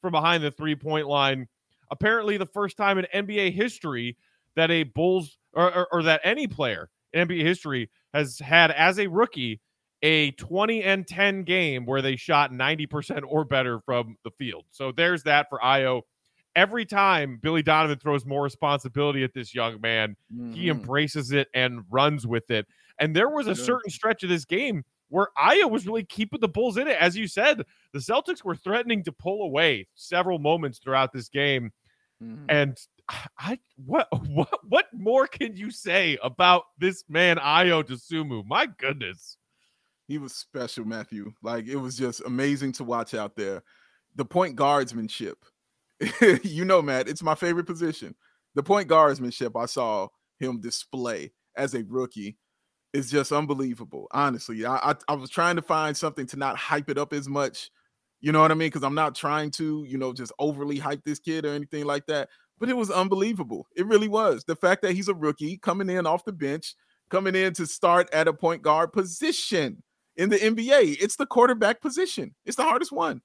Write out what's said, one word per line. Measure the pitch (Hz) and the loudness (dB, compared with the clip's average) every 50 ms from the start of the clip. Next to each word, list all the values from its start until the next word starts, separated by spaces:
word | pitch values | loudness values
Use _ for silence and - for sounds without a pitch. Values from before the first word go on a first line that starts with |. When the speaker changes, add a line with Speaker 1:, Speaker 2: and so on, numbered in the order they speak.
Speaker 1:
from | - 185 | -4 2
behind | 165 156 151 165 175 170 151 | 0 2 4 4 2 2 2
the | 147 | -2
three-point | 139 - 156 156 151 143 - 156 156 156 151 | -4 -4 -4 -4 -4 -4 -2 -2 -2 -2 0
line. | 139 147 143 139 135 135 131 127 - _ _ _ _ _ _ _ _ | 0 2 2 4 4 2 0 -4 -12 _ _ _ _ _ _ _ _
Apparently | - - - 214 226 233 214 208 208 | -6 0 2 2 2 2 0 0 -2
the | 202 190 | -2 -4
first | - _ 202 208 190 - | -6 _ -4 -4 -4 -4
time | - 208 196 196 | -2 0 2 2
in | 190 180 170 175 | 2 0 -2 -2
N | 196 208 | -4 -4
B | 196 208 208 | -2 -2 0
A | 196 185 | 0 0
history | 147 185 220 247 - - - 160 135 117 117 120 120 _ _ _ _ _ _ _ _ | 0 0 -2 -2 -4 -6 -8 -6 -6 -4 -6 -6 -8 _ _ _ _ _ _ _ _
that | 160 165 165 | 0 2 4
a | 170 165 156 | 4 2 0
Bulls, | 127 _ 147 160 180 185 185 165 143 - _ _ _ _ | -2 _ 0 2 2 2 2 -2 -6 -16 _ _ _ _
or, | 156 170 180 175 | 2 2 4 4
or, | 180 180 180 175 | 0 -2 0 0
or | 170 160 | 0 4
that | 160 160 151 151 | 4 4 4 4
any | 180 226 294 294 | 0 0 0 -2
player | 214 - - 147 123 104 85 82 - _ _ _ _ - | -6 -4 -2 -2 -2 -2 -6 -8 -14 _ _ _ _ -2
in | 160 | -2
N | 175 | 0
B | 165 180 170 | 0 0 0
A | 151 | 2
history | 165 180 175 - 151 139 127 113 104 _ _ _ _ - | 2 0 0 -2 -6 -4 -4 -6 -8 _ _ _ _ -2
has | 147 151 131 120 - | -2 -2 -2 -6 -12
had, | 147 131 160 170 170 160 | -6 2 4 4 6 4
as | 151 143 160 180 185 | 4 2 2 2 2
a | 202 208 | 0 -4
rookie, | 190 165 190 233 - - - 127 117 107 107 _ _ _ _ _ _ _ _ | -2 0 0 0 0 -2 -6 -6 -6 -6 -8 _ _ _ _ _ _ _ _
a | - 151 160 156 151 143 | 0 2 2 2 2 0
twenty | 131 - - - 170 190 208 220 226 220 | -4 -8 -12 -6 -2 -2 0 0 0 -2
and | 196 190 196 196 180 | 0 0 0 -2 -2
ten | - 175 170 202 202 196 196 185 | -8 -2 0 0 0 0 -2 -2
game | 160 180 185 180 156 135 127 123 | -2 0 0 0 0 -2 -4 -4
where | 117 131 135 | -2 -2 0
they | 131 135 131 | 0 0 -2
shot | 120 - - 160 143 143 135 | -4 -2 2 4 4 4 2
ninety | 127 123 131 139 156 156 151 | 0 -2 0 0 0 -2 -4
percent | - - 147 - - - 147 139 | -6 -6 -8 -6 -6 -8 -8 -6
or | 131 143 151 151 | -2 -2 -2 0
better | 127 139 131 131 123 120 113 | 2 0 0 0 0 -2 -6
from | _ - 127 120 117 110 110 _ _ | _ -2 -2 -2 -2 -4 -10 _ _
the | 113 | -16
field. | _ _ 139 120 90 82 - _ | _ _ -10 -10 -10 -12 -16 _
So | _ - 139 131 | _ -8 -8 -6
there's | 127 160 170 175 180 160 - | 0 0 2 2 2 0 2
that | 156 143 147 147 | 4 4 4 4
for | - 143 120 | 2 -4 0
Ayo. | 117 127 135 135 131 131 131 127 - _ _ _ _ _ _ _ _ _ _ | 2 4 4 4 4 2 0 -2 -4 _ _ _ _ _ _ _ _ _ _
Every | 170 185 202 220 240 220 | 4 4 4 2 -6 -6
time | - 208 202 196 196 185 160 143 135 127 113 | -2 0 2 4 4 4 2 0 -2 -6 -4
Billy | - 156 165 160 151 | -2 0 0 2 4
Donovan | 160 156 156 160 156 147 | 4 4 4 4 2 0
throws | 131 _ 156 147 143 117 | -2 _ -2 -2 -2 -2
more | 135 139 143 143 | -2 -2 -2 -2
responsibility | 139 127 _ - 147 143 139 - 131 113 139 147 147 139 135 131 | -4 -4 _ 0 0 0 0 -2 -4 -2 0 0 0 0 0 -2
at | 127 _ | -4 _
this | 135 120 107 - | -8 -12 -8 -4
young | 123 113 117 113 110 | -2 -2 -2 -4 -4
man, | 110 113 113 110 110 107 101 _ _ _ | -2 0 0 2 0 -2 -4 _ _ _
he | 110 120 120 120 113 165 175 | -14 -12 -12 -12 -8 -2 0
Speaker 2:
Mm-hmm. | 175 151 135 | 0 0 -2
Speaker 1:
embraces | 104 113 131 143 151 143 - 156 135 123 | -2 -2 0 0 0 0 -4 -6 -4 0
it | 143 143 135 _ - | 0 0 0 _ -2
and | 127 127 127 123 120 101 90 | -2 0 0 -2 -6 -12 -2
runs | 107 131 139 151 151 143 113 | 0 2 2 2 2 0 -4
with | 117 117 117 - _ | -2 -2 -4 -2 _
it. | 120 107 104 _ _ _ _ _ _ - | -2 -2 -2 _ _ _ _ _ _ -4
And | 147 156 156 | -4 0 2
there | 170 214 277 | 2 2 2
was | 302 302 277 | 0 -2 -2
a | 214 | -2
Speaker 2:
Yeah. | 190 - 127 | -4 -2 0
Speaker 1:
certain | - 240 254 226 202 | -2 -2 -2 -2 -8
stretch | - - - 220 220 - - | -10 -4 -2 -2 -2 -2 0
of | 180 | -2
this | 180 165 139 | -2 -2 -2
game | _ 170 196 269 277 214 156 127 _ _ _ _ _ | _ -2 -2 -2 -2 -2 -4 -6 _ _ _ _ _
where | 139 180 202 196 _ | 0 0 0 0 _
Ayo | - 143 196 294 392 415 269 | 4 6 6 6 6 6 4
was | 214 254 185 | 2 -2 -4
really | 185 220 226 202 | -4 -6 -6 -6
keeping | - - - 214 202 - - | -8 -6 -6 -6 -4 4 4
the | 226 | 4
Bulls | 190 156 202 240 247 190 | 4 4 2 0 0 0
in | 214 269 | 0 0
it. | 311 247 160 | 2 4 4
As | 165 180 175 | 4 4 4
you | 208 220 | 2 -6
said, | 180 - 196 226 294 294 226 - _ _ _ _ _ - | -4 0 4 4 4 4 2 -2 _ _ _ _ _ -10
the | 143 | -8
Celtics | 127 - 220 233 233 - 359 - - | -4 0 0 0 0 0 -6 -6 -4
were | 185 165 | -6 -6
threatening | - _ 185 202 240 240 240 226 208 170 | -6 _ -2 0 0 2 0 0 0 -2
to | 170 | -6
pull | - _ - 175 196 214 202 | -10 _ -6 -4 -4 -4 -4
away | 165 135 143 170 160 135 104 92 _ _ | -2 2 4 4 4 2 0 -4 _ _
several | _ - - 175 175 180 180 180 160 | _ -10 -2 0 0 0 0 -2 0
moments | 143 147 165 170 156 139 123 - | 2 2 2 2 0 -6 -8 -8
throughout | _ 135 131 131 135 127 - | _ 0 2 2 2 0 -2
this | 131 113 - | -10 -12 -6
game. | - 143 143 143 139 131 120 110 _ _ _ _ _ _ _ _ _ _ 113 | -4 -2 0 0 0 -2 -4 -6 _ _ _ _ _ _ _ _ _ _ -16
Speaker 2:
Mm-hmm. | 113 220 - 143 139 | -16 -16 -12 -2 0
Speaker 1:
And | 151 147 143 143 127 - - _ _ _ _ - | 2 2 2 2 -2 -8 -16 _ _ _ _ -14
I, | - - - - _ | -12 -12 -14 -16 _
I, | - 131 175 240 247 _ _ _ - 135 | -10 -8 -8 -8 -8 _ _ _ -20 -8
what, | 131 240 320 - - | -2 0 0 0 0
<laughs> | - - - 151 | -4 -6 -4 -2
what, | 147 147 - - - - - | 0 0 0 0 -2 -8 -4
what | 214 208 330 403 - - | 2 2 2 2 2 -6
more | 247 185 214 240 269 269 | -4 0 2 4 4 4
can | 269 - - - 226 208 | 2 -2 -6 -6 -6 -6
you | 185 208 233 | -10 -12 -12
say | 226 - - 190 170 190 185 165 143 - 107 | -12 -10 -6 0 0 2 2 2 0 -2 -4
about | 131 120 - 180 180 180 160 - _ _ _ | -6 0 4 6 6 6 6 4 _ _ _
this | 165 190 190 - - _ | -2 -2 -2 -2 -14 _
man, | 143 160 180 180 170 | 0 4 4 4 4
Ayo | 160 135 143 151 170 180 180 170 160 151 | 2 2 2 4 6 6 6 4 2 0
Dosunmu? | 120 131 120 - - 165 160 156 147 123 110 101 | -2 -8 -12 -10 -6 -4 -4 -4 -4 -6 -8 -6
My | 104 143 214 302 | -2 0 0 0
goodness. | 269 185 - 127 135 143 143 117 92 95 85 - - - _ _ _ _ _ _ _ _ _ _ _ _ _ _ | 0 -4 -6 -6 -4 -4 -4 -8 -10 -10 -12 -18 -20 -20 _ _ _ _ _ _ _ _ _ _ _ _ _ _
Speaker 2:
He | - 143 | -10 -8
was | 151 143 127 - | -8 -8 -10 -14
special, | - - _ _ 143 123 117 - - 113 | -14 -16 _ _ -8 -8 -8 -8 -8 -8
Matthew. | 107 113 110 107 _ - 104 101 104 - _ - | -8 -8 -8 -10 _ -12 -12 -12 -14 -16 _ -10
Like, | 113 120 120 110 | -8 -6 -6 -6
it | 117 135 | -6 -8
was | 139 131 127 127 | -6 -6 -8 -6
just | 117 131 123 117 - - | -4 -4 -4 -4 -6 -8
amazing | 127 120 127 135 143 143 135 139 135 123 | -6 -2 0 0 0 0 0 -2 -6 -6
to | - 131 | -6 -6
watch | 117 120 117 113 - - | -4 -4 -4 -4 -4 -6
out | 110 104 101 _ | -6 -6 -6 _
there. | - 104 95 98 87 _ _ _ _ _ _ _ _ _ _ _ | -6 -6 -6 -6 -8 _ _ _ _ _ _ _ _ _ _ _
The | - 131 | -8 -8
point | - - 175 185 175 131 | -2 0 0 0 0 0
guardsmanship. | 110 143 139 143 143 135 120 117 117 110 107 - - 113 92 - _ _ _ _ _ _ _ _ _ _ _ _ _ | 2 2 4 4 4 2 0 -4 -6 -6 -6 -8 -8 -8 -10 -10 _ _ _ _ _ _ _ _ _ _ _ _ _
<laughs> | - - - - 233 208 170 127 - | -6 -6 2 6 8 8 8 6 2
You | 202 151 156 180 | -6 -4 -4 2
know, | 185 190 180 | 4 4 4
Matt, | 151 143 135 127 131 | 4 2 0 0 -2
it's | 120 151 - | -2 -6 -4
my | 170 156 156 | -2 -2 -2
favorite | - - 175 170 175 170 | 0 0 -2 -2 -2 -4
position. | 170 175 160 170 160 156 - 117 85 151 _ _ _ _ _ _ _ _ | -6 -6 -4 -4 -4 -4 -6 -12 -16 -18 _ _ _ _ _ _ _ _
The | 139 143 | -4 2
point | 160 196 208 190 | 4 2 2 4
guardsmanship | 143 165 160 156 147 135 143 127 123 117 - 131 117 107 | 6 6 8 8 6 4 2 -4 -8 -6 -6 -6 -4 -4
I | 117 120 | -4 -4
saw | 123 - - 123 113 107 101 95 104 _ _ _ _ _ _ | -4 -4 -4 -2 -2 -2 -2 -4 -6 _ _ _ _ _ _
him | - 131 123 117 | -8 -6 -6 -8
display | 104 120 - - - _ - 131 123 120 113 87 71 - _ _ _ _ _ | -8 -8 -8 -8 -10 _ -8 -6 -4 -4 -4 -6 -8 -12 _ _ _ _ _
as | - 139 135 135 | -4 -4 -4 -4
a | 127 113 | -6 -8
rookie | 98 117 127 127 123 - 107 101 101 104 _ _ _ _ _ _ _ _ _ _ _ | -4 -4 -4 -4 -4 -8 -12 -12 -12 -14 _ _ _ _ _ _ _ _ _ _ _
is | - 139 135 117 | -6 -6 -4 0
just | 135 147 139 - | 0 0 0 2
unbelievable. | 151 147 151 143 143 135 135 127 120 113 117 71 - 67 - - | 0 -2 0 -2 -4 -4 -4 -6 -6 -10 -12 -14 -14 -16 -14 -6
Honestly, | - 131 143 143 123 - - - 113 110 110 | -2 0 0 0 0 -4 -8 -10 -8 -6 -4
I, | 120 131 131 - 143 | -2 -2 0 0 0
I, | 147 - - | 0 0 -2
I | - 147 | -4 -4
was | 143 131 127 | -4 -6 -6
trying | - - 170 175 175 | -2 0 2 2 2
to | 170 | 0
find | 160 - 170 156 156 151 147 | 0 0 0 0 0 -2 -4
something | - - 160 143 - 135 | -4 -4 -4 -4 -6 -10
to | 123 - | -10 -6
not | 139 139 135 120 | -4 -2 -2 -2
hype | - - - 156 151 147 - | -4 -2 -2 -2 -2 0 -2
it | 139 | -2
up | 139 147 - 151 | -4 -2 -4 -4
as | 147 139 135 | -6 -6 -4
much. | 139 143 139 127 - - - - _ _ _ _ _ _ _ _ _ _ | -2 -2 -2 -2 -4 -8 -16 -16 _ _ _ _ _ _ _ _ _ _
You | - 147 | -2 2
know | 156 156 | 6 8
what | 156 160 | 8 8
I | 160 | 6
mean? | 160 165 156 | 2 0 -2
'Cause | 143 156 131 | -2 -2 -4
I'm | 139 143 | -2 0
not | 151 156 151 139 | 0 0 0 -2
trying | - - 147 147 156 151 151 | -4 -4 -2 -2 -2 -2 -4
to, | 143 - 160 156 151 151 151 | -6 -6 -4 -4 -4 -6 -6
you | 131 127 | -8 -6
know, | 135 131 131 | -4 -4 -4
just | 123 131 127 107 - - | -6 -8 -12 -14 -6 -2
overly | 139 151 147 139 143 143 147 | -2 -2 -2 -2 -6 -4 -4
hype | 135 151 143 143 143 _ | -4 -4 -6 -6 -6 _
this | 151 151 143 | -6 -8 -6
kid | _ 170 160 160 151 | _ -6 -6 -4 -4
or | 147 143 | -4 -6
anything | 147 147 139 - 151 147 | -6 -8 -8 -8 -8 -4
like | 147 143 147 147 | -4 -4 -4 -4
that. | - 151 147 135 - _ _ _ _ _ _ | -4 -4 -4 -4 -6 _ _ _ _ _ _
But | 226 240 | -4 -2
it | 262 | 0
was | 247 220 190 | -2 -2 0
unbelievable. | 175 185 185 190 196 190 196 226 233 185 156 113 113 85 - _ _ | 0 0 2 2 2 0 0 -2 -2 -4 -6 -6 -8 -10 -10 _ _
It | 165 185 | -4 0
really | 208 226 208 214 214 | 4 4 4 4 4
was. | 202 214 220 196 147 113 - | 2 2 4 2 2 0 -2
The | - 165 | -6 -4
fact | - - 180 190 196 | 2 4 2 2 4
that | - 190 180 | 2 -2 0
he's | 190 196 | 0 0
a | 190 196 | -2 -2
rookie | 170 151 151 147 - 151 156 190 | 0 0 -2 -2 -2 -6 -8 -8
coming | 190 - 214 175 196 196 190 | -4 -4 -4 -2 -2 -2 -2
in | 180 185 175 | 0 0 2
off | 160 160 175 - | 0 0 0 -2
the | 220 196 | -8 -8
bench, | 160 147 139 143 165 - - - _ _ _ _ _ _ _ | -6 -4 -4 -4 -6 -8 -12 -16 _ _ _ _ _ _ _
coming | - 185 196 190 185 | -2 0 0 2 0
in | 190 190 190 170 | 2 0 0 0
to | - 170 | -4 -6
start | 151 - - - 175 170 180 180 - | -6 -6 2 4 6 6 6 4 4
at | - 156 160 | 2 2 2
a | - 151 | 2 0
point | - - 165 170 160 - | 0 0 -2 -2 0 2
guard | 156 151 156 165 165 | 2 4 4 2 0
position | - 214 190 180 170 - 294 320 339 - - - 240 175 147 123 92 - - _ _ _ _ _ _ | 0 -2 -2 -2 -4 -4 -2 -2 -2 -2 -4 -2 -2 0 -2 -2 -6 -10 -20 _ _ _ _ _ _
in | - 175 202 | -2 0 2
the | 202 196 208 | 2 4 2
N | 220 226 | 2 0
B | 220 226 247 277 | 0 2 4 6
A. | 285 | 6
It's | 226 160 143 139 185 220 - | 6 4 4 0 -2 -2 -2
the | - 285 | -4 -4
quarterback | - - 247 240 247 254 226 220 202 240 - | 0 4 4 6 6 4 4 2 2 0 0
position. | - 311 247 294 381 359 - - 139 - - _ _ | -4 -6 -2 -2 -4 -4 -4 -8 -8 -10 -12 _ _
It's | - 240 | -8 -2
the | - 262 | 0 2
hardest | 311 320 - 349 - | 2 2 0 -2 -4
one. | 277 285 339 311 254 240 _ | -4 -2 -2 -2 -4 -6 _